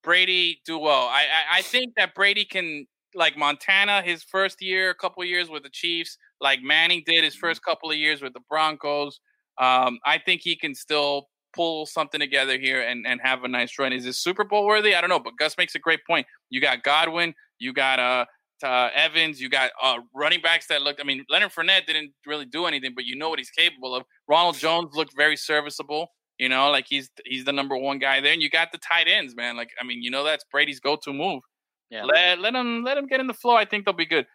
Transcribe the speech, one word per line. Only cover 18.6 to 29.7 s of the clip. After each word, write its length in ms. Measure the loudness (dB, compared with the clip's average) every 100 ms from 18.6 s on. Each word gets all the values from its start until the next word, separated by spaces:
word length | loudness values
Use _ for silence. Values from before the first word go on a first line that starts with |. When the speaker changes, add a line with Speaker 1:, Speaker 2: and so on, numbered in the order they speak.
Speaker 1:
uh, 260 | 0 2 2
Evans. 460 | 2 2 2 0 -2
You 80 | -2
got, 220 | 0 0 0
uh, 160 | -2 -2 -6
running 260 | -4 0 0
backs 260 | 2 0 0
that 140 | -2
looked, 180 | -2 -4
I 40 |
mean, 200 | -6 -6 -2
Leonard 240 | 0 0
Fournette 340 | -2 2 2 2
didn't 260 | -4 -4 _ -10
really 180 | -8 -6
do 200 | -4 -2
anything, 260 | -2 -6
but 100 | -8
you 120 | -10 -6
know 120 | -6
what 100 | -6
he's 120 | -6
capable 440 | 0 0 0 -8
of. 100 | -8 -8 _ 2
Ronald 280 | 4 4 2
Jones 380 | 0 0 -2
looked 200 | -4 -4 2
very 200 | 2 2
serviceable. 760 | 0 0 0 -10 -6 -6 -6 _ _ _
You 100 | 0
know, 220 | 4 4
like, 160 | 2 0
he's, 220 | -6 -6 -16
he's 200 | -8 -6
the 80 | -2
number 240 | -2 -2 -2
one 220 | -4 -2
guy 220 | 0 2
there. 120 | 4
And 80 | 2
you 80 | 2
got 200 | 2 0
the 60 | -4
tight 300 | 0 2 4
ends, 260 | 2 0
man. 220 | -6 -6 -6
Like, 140 | -10